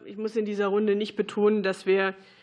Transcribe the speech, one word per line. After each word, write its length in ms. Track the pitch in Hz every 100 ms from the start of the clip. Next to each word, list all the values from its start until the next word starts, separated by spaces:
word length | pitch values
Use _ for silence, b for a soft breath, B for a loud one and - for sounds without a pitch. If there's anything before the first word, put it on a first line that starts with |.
ich 140 | - 202
muss 180 | 214 220
in 80 |
dieser 220 | 214 202 202
Runde 280 | 202 214
nicht 220 | 202 214 -
betonen, 460 | 202 - 208 214
dass 240 | 190 185 190
wir 280 | 190 196 190 B B